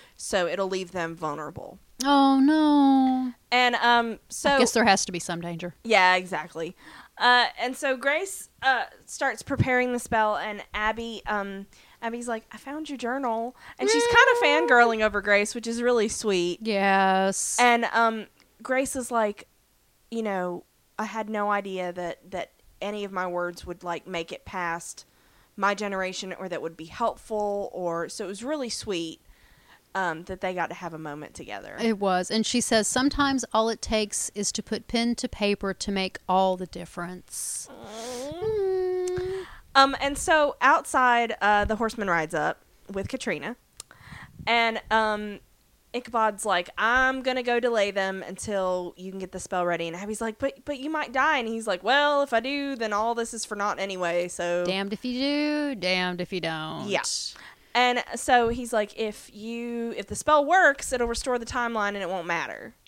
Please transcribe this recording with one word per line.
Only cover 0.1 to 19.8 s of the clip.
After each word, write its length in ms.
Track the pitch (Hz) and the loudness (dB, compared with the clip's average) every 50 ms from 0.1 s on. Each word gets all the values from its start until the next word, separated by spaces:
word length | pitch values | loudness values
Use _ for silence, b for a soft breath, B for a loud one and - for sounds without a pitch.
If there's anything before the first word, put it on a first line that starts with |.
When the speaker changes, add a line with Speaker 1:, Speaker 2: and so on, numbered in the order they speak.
| b - | b -14
Speaker 1:
so 300 | - - - 190 180 165 | -8 -2 0 0 0 0
it'll 200 | 156 190 196 190 | 0 -2 -2 -2
leave 240 | 190 190 185 170 | -2 -4 -6 -6
them 240 | 185 185 165 165 165 | -4 -4 -4 -4 -6
vulnerable. 600 | 165 170 156 147 151 151 147 - - - - - 190 - _ - - 262 | -6 -6 -6 -6 -6 -8 -10 -12 -12 -14 -14 -16 -18 -20 _ -10 -2 2
Speaker 2:
Oh, 360 | 277 285 277 277 269 269 269 | 4 6 8 8 8 6 6
no. 960 | 269 285 311 311 311 302 294 285 277 277 269 269 262 262 262 262 262 247 240 - _ _ | 6 6 6 6 6 6 6 6 6 8 6 6 6 4 2 0 -2 -4 -6 -10 _ _
Speaker 1:
And, 240 | 240 247 247 247 240 | 2 4 4 4 2
um, 420 | - - 240 240 233 233 233 214 - - _ | 4 4 4 6 4 4 2 -4 -8 -10 _
so 200 | - - - 294 | -12 -2 0 2
Speaker 2:
I 80 | 277 277 | 4 4
guess 140 | 247 233 | 4 4
there 140 | - 233 214 | 4 4 6
has 200 | 220 196 190 - | 6 6 4 2
to 60 | - | -2
be 80 | 180 175 | -4 -6
some 220 | - - 170 170 | -6 -6 -6 -6
danger. 340 | 170 175 170 165 180 175 - _ - | -6 -6 -8 -8 -8 -10 -10 _ 0
Speaker 1:
Yeah, 320 | 226 220 196 185 185 185 | 4 6 6 8 8 6
exactly. 600 | 185 185 175 190 151 156 175 - 160 165 165 185 B B B B B B B _ - | 4 2 -2 -6 -6 -6 -8 -8 -8 -8 -8 -10 B B B B B B B _ 2
Uh, 280 | 202 247 247 247 233 - - - | 4 6 6 6 6 2 0 -2
and 160 | 214 254 262 - | -4 -4 -4 -2
so 180 | 311 269 262 | -2 -2 -2
Grace, 540 | 247 247 277 294 320 392 381 - - - - _ _ 240 | 0 0 0 0 0 -2 -4 -8 -12 -14 -18 _ _ 0
uh, 220 | 269 262 233 - - - - - | 2 2 2 -2 -6 -10 -16 -18
starts 380 | - - - 294 269 220 220 - | -16 -6 -2 -2 -2 -2 -4 -6
preparing 500 | - 285 247 - 269 254 247 247 247 247 | -4 0 0 2 4 4 2 2 2 0
the 60 | 240 | -4
spell, 360 | - - 240 220 220 214 214 147 | -2 0 2 2 2 2 2 0
and 260 | 170 214 208 202 - - - | -4 -6 -8 -10 -12 -10 -6
Abby, 480 | 208 214 214 220 226 233 233 226 - - - | -2 -2 -2 -2 -2 -6 -8 -10 -10 -6 -4
um, 400 | 214 208 196 196 196 196 196 b b b b b b b | -4 -4 -4 -6 -8 -10 -12 b b b b b b b
Abby's 260 | - 233 226 240 240 240 | -8 -8 -6 -6 -6 -6
like, 160 | 233 220 226 _ | -8 -8 -8 _
"I 60 | - 226 | -20 -18
found 320 | - 269 285 311 320 294 | -14 -12 -10 -10 -8 -10
your 80 | 285 240 | -8 -6
journal." 580 | 254 233 254 277 277 240 226 226 226 247 B B B B B B | -4 -4 -4 -2 -2 -2 -2 -4 -4 -6 B B B B B B
And 120 | - 403 | 0 2
she's 140 | 453 466 466 | 2 2 2
Speaker 2:
Mm. 340 | 480 466 466 523 539 480 480 | 6 8 8 8 8 6 4
Speaker 1:
kinda 320 | 440 294 - 302 - - 262 | 4 4 4 4 4 6 6
fangirling 300 | 240 240 233 226 220 220 | 8 8 6 4 2 0
over 180 | 214 202 202 | 0 0 0
Grace, 320 | 190 208 202 202 208 208 - | 2 4 4 4 4 2 -2
which 140 | 240 220 226 | -6 -6 -4
is 140 | 233 233 240 | -4 0 2
really 240 | 247 247 233 208 196 | 2 2 2 2 0
sweet. 520 | - - - 214 196 180 175 175 175 - 220 | -2 -2 -2 0 2 2 2 0 -2 -4 -4
Speaker 2:
Yes. 920 | 220 214 196 196 196 190 196 190 190 190 190 190 196 190 - - - - - | -2 0 2 4 4 4 6 4 4 4 4 2 2 0 -2 -4 -2 2 4
Speaker 1:
And, 260 | 247 240 240 233 233 - | 6 6 6 4 2 0
um, 360 | - 226 233 226 226 220 202 - _ _ _ _ _ _ 226 | 2 2 2 2 2 -2 -6 -10 _ _ _ _ _ _ -6
Grace 320 | - 262 262 277 262 - | -2 0 0 0 0 -2
is 160 | 269 240 - | -6 -6 -2
like, 360 | 240 233 220 208 202 - - - _ _ _ _ _ _ | 0 0 0 0 -2 -6 -14 -20 _ _ _ _ _ _